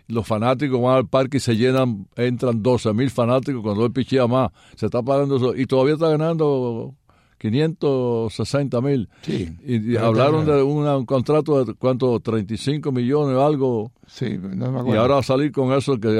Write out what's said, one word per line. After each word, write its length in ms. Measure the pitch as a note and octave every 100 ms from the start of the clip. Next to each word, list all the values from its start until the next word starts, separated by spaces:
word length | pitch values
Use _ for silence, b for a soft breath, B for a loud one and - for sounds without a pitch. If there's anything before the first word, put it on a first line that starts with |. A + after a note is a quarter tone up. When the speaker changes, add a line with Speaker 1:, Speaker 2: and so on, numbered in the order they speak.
| -
Speaker 1:
Los 180 | A2+ G2
fanáticos 540 | G#2+ A#2 C3 C#3+ B2+
van 160 | B2 C3
al 120 | B2+
parque 300 | C3 C#3 C#3
y 20 |
se 160 | B2 A2
llenan, 500 | B2+ C3 C3 G2+ G2
entran 480 | - B2 A#2+ C3 A#2
doce 300 | A2+ A#2+ A2+
mil 180 | G#2+ C3+
fanáticos 520 | - A#2 C3 B2+ B2+
cuando 240 | G#2+ G2+ A#2
él 60 |
pichea 340 | C3+ A#2+ C3 A#2+
más. 220 | B2+ A#2 b b -
Se 100 | A2
está 160 | A#2+
pagando 340 | B2 C#3 C#3 C3+
eso 200 | B2 G2+
y 100 | C3+
todavía 280 | C3 C3+
está 140 | D#3 E3
ganando 840 | D3+ D#3+ E3 D3 C3+ B2 A2+ B2 C3+ _ b b _
quinientos 960 | A2 A#2+ D#3+ - D3 C3+ B2 A#2 A2+
sesenta 460 | - A2 C#3+ C#3 A#2+
mil. 280 | C3+ C#3 G2 b
Speaker 2:
Sí. 340 | - C#3 E2+ E2 -
Speaker 1:
Y, 80 | A#2+
y 40 | G#2+
Speaker 2:
Pero 120 | A#2 A2+
Speaker 1:
hablaron 340 | A2 C#3 D#3
Speaker 2:
está 140 | D#3 C#3+
Speaker 1:
de 60 |
una, 340 | C#3 D3 D3 C#3
un 100 | A#2+
contrato 580 | C3+ A#2 D3+ D#3+ C#3+
de, 100 | A2+
¿cuánto? 460 | - B2+ B2+ B2+ A2+
Treinta 340 | A#2 A2 G2
y 20 | A2
cinco 340 | C3+ D3+ D3+
millones 440 | B2+ A#2+ D3 C#3+ C3
o 80 | D3
algo. 460 | D3 C3+ A#2 A2 - -
Speaker 2:
Sí, 320 | - A#2+ -
no 320 | F#2+ - B2+
me 80 | C3
Speaker 1:
Y 20 |
Speaker 2:
acuerdo. 200 | A#2+ G#2+
Speaker 1:
ahora 140 | B2
va 60 | C#3
a 40 |
salir 260 | A#2+ C3 D3+
con 200 | C3 B2+
eso 260 | C3+ C#3 B2+
que 100 | A2 A2